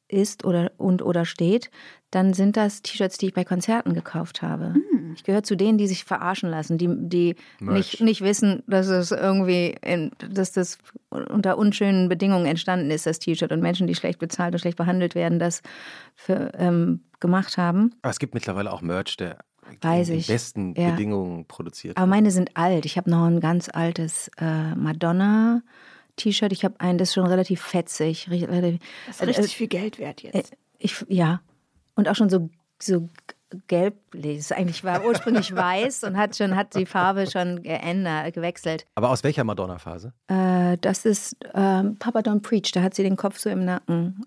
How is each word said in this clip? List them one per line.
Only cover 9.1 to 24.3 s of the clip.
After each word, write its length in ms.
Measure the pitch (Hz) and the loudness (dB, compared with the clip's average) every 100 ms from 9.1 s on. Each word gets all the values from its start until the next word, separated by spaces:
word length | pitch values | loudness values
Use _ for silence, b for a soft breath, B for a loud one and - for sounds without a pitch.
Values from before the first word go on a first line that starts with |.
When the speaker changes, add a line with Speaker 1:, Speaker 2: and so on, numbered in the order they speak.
Speaker 1:
irgendwie 640 | - 196 196 185 180 175 - | 0 2 2 4 2 0 -2
in, 300 | - 175 156 - - | -4 -2 -2 -8 -6
dass 200 | 196 185 | -2 -2
das 260 | - 180 - - - - | 0 -2 -6 -18 -20 -12
unter 480 | 71 - - 190 - | -10 -2 0 2 4
unschönen 500 | 208 202 202 190 180 | 2 4 2 4 4
Bedingungen 360 | 175 196 185 156 | 2 2 2 2
entstanden 440 | 165 - 180 143 | 0 0 0 0
ist, 160 | 151 160 | -2 -2
das 100 | 160 | -2
T-Shirt, 320 | - 160 165 | -2 -2 0
und 100 | 160 | 0
Menschen, 260 | 175 180 175 | 0 2 0
die 80 | 165 | 0
schlecht 240 | - 180 | -2 -4
bezahlt 340 | 165 - 175 | -6 -4 -2
und 60 | 170 | -2
schlecht 180 | 175 170 | -2 -2
behandelt 380 | 170 185 175 175 | 0 2 0 0
werden, 240 | 170 170 | 2 2
das 220 | 170 170 B B B B B _ | 0 -4 B B B B B _
für, 360 | - 185 - - | -2 -2 -2 0
ähm, 460 | 180 175 170 170 _ - | 2 4 2 0 _ -4
gemacht 380 | 175 185 190 - | 0 2 0 0
haben. 380 | 175 180 226 - | 2 4 2 2
Speaker 3:
Aber 80 | 127 | -4
es 80 | - | -4
gibt 140 | 139 117 | -4 -6
mittlerweile 360 | - 95 101 | -4 -4 -4
auch 100 | 92 | -4
Merch, 360 | 85 92 98 - | -4 -4 -4 -6
der 220 | 90 - - _ - - | -8 -10 -20 _ -20 -6
Speaker 1:
Weiß 260 | 165 170 175 | 0 2 2
Speaker 3:
in, 80 | 165 | -2
in 40 | |
Speaker 1:
ich. 60 | 165 | 0
Speaker 3:
besten 460 | 117 - 110 95 85 | -2 -2 -6 -4 0
Speaker 1:
Ja. 140 | 175 | 0
Speaker 3:
Bedingungen 540 | - 107 101 90 85 80 | 0 0 -2 -2 -6 -12
produziert 500 | - - - - - | -12 -12 -12 -6 2
Speaker 1:
Aber 100 | 185 | 4
Speaker 3:
wird. 20 | |
Speaker 1:
meine 220 | 202 214 | 6 6
sind 260 | 185 180 - | 4 0 0
alt. 280 | 175 175 147 | 2 2 0
Ich 100 | 170 | -2
habe 100 | 170 | 2
noch 140 | 170 170 | 4 4
ein 140 | 170 | 4
ganz 300 | 160 175 - | 2 0 -2
altes, 600 | 165 165 165 160 - - | -2 -2 -2 -4 -6 -10